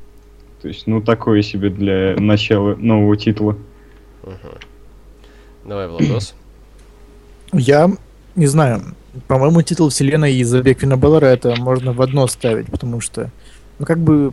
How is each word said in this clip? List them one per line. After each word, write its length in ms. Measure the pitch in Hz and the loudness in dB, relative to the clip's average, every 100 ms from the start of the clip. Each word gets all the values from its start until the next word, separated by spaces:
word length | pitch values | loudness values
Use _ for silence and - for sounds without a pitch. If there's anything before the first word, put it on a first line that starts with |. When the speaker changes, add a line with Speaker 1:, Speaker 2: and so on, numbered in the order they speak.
| - - - - - - | -20 -20 -20 -20 -20 -18
Speaker 1:
То 60 | 76 | -16
есть, 180 | - - | -10 -4
ну, 160 | 110 | -2
такое 400 | 110 113 - 107 | 0 0 2 0
себе 260 | 104 101 101 | 0 -2 -4
для 480 | 95 98 95 95 92 | -2 -2 0 0 0
начала 560 | 104 104 - 104 101 98 | 2 0 0 0 0 -2
нового 400 | 113 107 104 104 | 0 2 2 0
титула. 400 | - 104 107 107 - - - - - - | 0 -2 -2 -4 -10 -20 -20 -20 -20 -20
Speaker 2:
Мгм. 300 | - 95 76 - - - - - - - - - - - - | -20 -20 -20 -20 -20 -20 -20 -20 -20 -20 -20 -20 -20 -20 -12
Давай, 200 | 101 90 | -10 -8
Владос. 460 | 85 151 117 101 - - - - - - - | -4 -2 -2 -8 -16 -20 -20 -20 -20 -20 -20
Speaker 3:
<clears throat> 560 | - - - - - | -20 -20 -20 -20 -6
Я 380 | 165 120 147 175 196 - - - 196 | -2 2 4 4 0 -8 -20 -10 -2
не 100 | 147 | 0
знаю. 360 | 151 143 113 - - - 127 - | 2 2 0 -8 -18 -20 -12 -4
По-моему, 320 | 131 143 170 | 0 2 2
титул 280 | - 165 156 | 0 0 0
вселенной 420 | - 139 151 147 | 0 0 0 0
и 100 | 131 | 0
забег 360 | 120 127 127 127 | 2 2 2 2
Финна 160 | 135 131 | 2 2
Балора 300 | 143 156 139 | 4 6 6
это 280 | 123 123 117 | 4 2 -2
можно 340 | 127 127 127 | -2 -2 -2
в 80 | 123 | -2
одно 240 | 131 139 127 | 0 0 -2
ставить, 400 | - 123 113 110 | -2 -4 -4 -6
потому 300 | - 123 117 | -10 -8 -8
что, 300 | - - 117 - - - - - | -8 -10 -12 -12 -20 -20 -20 -8
ну, 60 | 143 | -4
как 120 | 165 | 0
бы 340 | 160 151 139 | 2 2 0